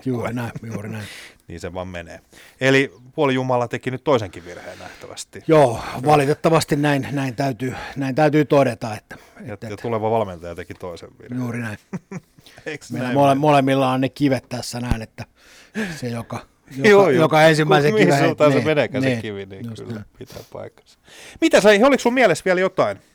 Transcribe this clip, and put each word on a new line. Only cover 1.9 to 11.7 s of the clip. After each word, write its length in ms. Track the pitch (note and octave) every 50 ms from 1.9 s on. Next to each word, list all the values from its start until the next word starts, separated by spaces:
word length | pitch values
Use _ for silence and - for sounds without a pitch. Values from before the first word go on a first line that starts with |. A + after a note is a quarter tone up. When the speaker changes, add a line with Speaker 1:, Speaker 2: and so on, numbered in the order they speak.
| F2+ F2 E2 E2 - - _ _ _ - - - _ _
Speaker 2:
Eli 320 | C3 C3+ C3+ C3+ C#3 C3 - - - - -
puoli 180 | D#3+ D3+ C3+ C3
Jumala 340 | C3 B2+ B2+ B2 B2 A#2+ A2+
teki 240 | - A#2 - B2+
nyt 120 | B2+ B2+ -
toisenkin 420 | D3+ C#3 A#2 G2+ F2+ - F2 E2
virheen 340 | E2+ F2 - - F2+ F#2 -
nähtävästi. 640 | - F2 - - - - - - - - - G2+ - -
Speaker 1:
Joo, 320 | D#3+ D#3 C#3 A#2+ G#2+ - - - - B2+ B2+
valitettavasti 720 | D3+ D3+ D3 C#3 C#3 D3 - - E3+ E3 D3+ - - D#3
näin, 320 | C#3+ D3 D3 C#3+ C3+ A#2 G#2
näin 240 | C3 C#3 C3+ C3 A2+
täytyy, 400 | - C#3 C#3 A#2+ G2+ C3 B2+ G2+ - - - -
näin 200 | C#3+ C3+ C3+ B2+
täytyy 300 | D#3 D3+ D3+ C#3+ D3+ D3
todeta, 500 | - D3+ C#3 C#3 D#3 D3 - - - G#2+
että, 200 | G#2 - - - - - _ _ - G#3
Speaker 2:
Ja, 80 | B2+ G#2
Speaker 1:
että, 140 | - - G2
Speaker 2:
ja 60 | G#2
Speaker 1:
että 80 | -
Speaker 2:
tuleva 300 | - A#2 A2+ G#2+ G#2+ A2
valmentaja 440 | A2+ A2+ G#2+ F#2+ F2+ D#2+ E2+ F2 E2+
teki 180 | F2 F2 - G2
toisen 360 | - - F2+ E2+ E2 - G2+ - -
virheen. 200 | - - B2 B2+
Speaker 1:
Juuri 180 | B2+ A#2+ A#2 A#2+
näin. 180 | A#2 A2